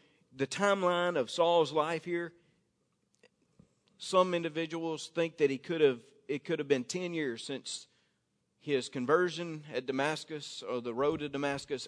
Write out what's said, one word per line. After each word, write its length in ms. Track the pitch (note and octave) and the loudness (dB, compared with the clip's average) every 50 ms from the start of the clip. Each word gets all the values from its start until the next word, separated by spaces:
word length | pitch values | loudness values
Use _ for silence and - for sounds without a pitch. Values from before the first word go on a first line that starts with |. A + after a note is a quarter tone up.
| _ _ _ _ _ _ - | _ _ _ _ _ _ -6
the 100 | C3 C3+ | -4 -4
timeline 720 | C3 - - G3+ G3+ G3+ G3 F#3 F3+ F3 F3 F3 F3 F3 D#3 | -4 0 2 2 4 4 4 4 2 2 2 2 2 2 0
of 140 | B2 G#2+ | 0 0
Saul's 400 | - - E3+ E3+ E3+ E3+ D#3 C3+ | 0 2 4 6 6 6 4 4
life 320 | D3 D#3 D3 D#3+ E3+ D#3+ - | 2 0 0 0 -2 -4 -4
here, 300 | F3+ F3 E3+ E3+ E3 E3 _ _ _ _ _ _ _ _ _ _ _ _ _ _ _ _ _ _ _ _ _ _ _ _ - - _ _ _ _ _ _ _ | -4 -4 -4 -4 -6 -10 _ _ _ _ _ _ _ _ _ _ _ _ _ _ _ _ _ _ _ _ _ _ _ _ -20 -20 _ _ _ _ _ _ _
some 360 | - - F#3+ F#3 F#3 F#3 F3+ | -8 2 4 4 4 4 2
individuals 760 | E3+ E3+ E3 D3+ D#3+ E3 D#3 E3 E3 E3 E3 D#3+ D3 - - - | 0 -2 -2 -4 -4 -4 -4 -4 -6 -6 -6 -6 -8 -10 -6 -2
think 220 | E3+ E3+ E3 D#3+ - | -2 -2 -2 2 2
that 120 | D#3 C#3 | 2 2
he 80 | C3+ B2+ | 4 0
could 240 | - - F3 E3 | -4 -4 2 6
have, 180 | D#3 C#3 B2+ A#2+ - - _ _ _ - | 6 6 6 2 -4 -14 _ _ _ -6
it 160 | C#3+ C#3 - | -6 -6 -4
could 160 | - E3+ D3+ | -4 -4 -4
have 80 | D3+ C#3 | 2 2
been 160 | C#3+ C3 B2 | 2 2 2
ten 300 | - - F3+ F3+ F3 E3+ | -2 -6 -4 -4 -4 -2
years 300 | D#3+ D3+ C3 A#2 A2+ - | -2 -2 -2 -4 -6 -6
since 440 | - C#3 B2+ - - - - - - _ _ _ _ _ _ _ _ _ _ _ _ _ _ | -8 -8 -8 -8 -10 -12 -12 -12 -16 _ _ _ _ _ _ _ _ _ _ _ _ _ _
his 300 | _ D3 C#3+ C3 B2 - | _ -2 0 0 0 -2
conversion 720 | - C#3 B2 B2 D3+ E3+ F3+ F3+ D3+ D#3+ F3 E3+ D#3+ D#3 D3 D3+ C3+ | -4 -4 2 2 4 4 4 2 -2 -4 -8 -8 -8 -10 -12 -6 -6
at 120 | A#2+ C3 | -4 -4
Damascus, 760 | B2+ C3 C3 C#3 D3+ D#3 D3 - - D#3 D3+ C#3+ - - - - G2 | -2 -2 0 0 0 -2 -4 -6 -10 -12 -12 -10 -12 -14 -12 -8 -6
or 140 | A#2+ B2 | -6 -4
the 120 | A2+ B2 A2+ | -4 -4 -2
road 280 | A#2+ C#3 D3 D#3+ D3+ | 0 0 0 0 0
to 80 | D3 D3 | -4 -6
Damascus, 580 | C#3 C#3 C#3+ C#3+ C#3 C#3 - - - B2 - | -4 -4 -2 -2 -2 -4 -6 -6 -8 -8 -8